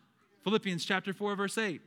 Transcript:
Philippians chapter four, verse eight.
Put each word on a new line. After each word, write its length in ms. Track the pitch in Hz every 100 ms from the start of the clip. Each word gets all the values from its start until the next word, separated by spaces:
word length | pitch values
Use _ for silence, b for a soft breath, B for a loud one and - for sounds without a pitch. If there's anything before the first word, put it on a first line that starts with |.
| _ _ _ _
Philippians 400 | 190 214 196 175
chapter 280 | - 190 196
four, 220 | 185 202
verse 240 | 196 196 226
eight. 240 | 214 151